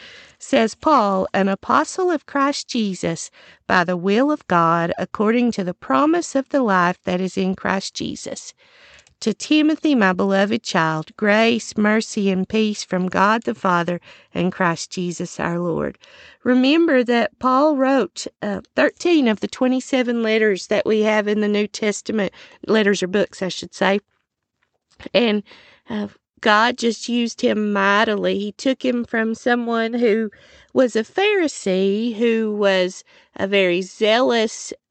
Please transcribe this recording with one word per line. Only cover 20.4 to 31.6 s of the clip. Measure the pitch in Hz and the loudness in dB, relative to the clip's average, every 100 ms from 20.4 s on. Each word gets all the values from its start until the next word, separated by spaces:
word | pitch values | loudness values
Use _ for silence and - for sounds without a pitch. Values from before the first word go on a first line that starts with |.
| 214 185 - | 2 0 -2
that | 202 | -2
we | - 220 | 0 2
have | 214 214 208 | 2 0 0
in | 214 | 0
the | 208 | 0
New | 208 208 | 0 -2
Testament, | - 208 - - 214 185 - - - - | -2 -4 -4 -4 -2 -4 -6 -20 -12 -2
letters | 220 202 190 | 2 2 0
or | 185 | 0
books, | 202 - - | 0 -2 -4
I | 185 | -8
should | - 175 | -8 -10
say. | - 185 202 - _ _ _ _ _ _ _ _ - - | -2 0 0 -4 _ _ _ _ _ _ _ _ -20 -4
And, | 196 233 208 - - - _ - | 0 2 0 -4 -16 -20 _ -10
uh, | 214 208 - _ _ | -8 -8 -12 _ _
God | 226 208 233 247 | 2 4 2 0
just | 233 220 - | -2 -4 -4
used | 240 233 - | -2 -2 -2
him | 247 214 208 | -2 0 -2
mightily. | 202 196 202 226 208 180 196 | 0 2 2 2 0 -2 -2
He | 208 | -4
took | - 269 262 | -4 -4 -2
him | 254 240 226 | -2 -2 -2
from | 233 220 | -2 -2
someone | 226 247 240 233 226 226 | -2 -2 0 0 -2 -2
who | 240 240 220 214 - - - _ | 0 0 0 -2 -8 -20 -20 _
was | - 254 220 | 0 2 0
a | |
Pharisee, | 220 - 403 403 311 - | -4 0 0 2 0 -2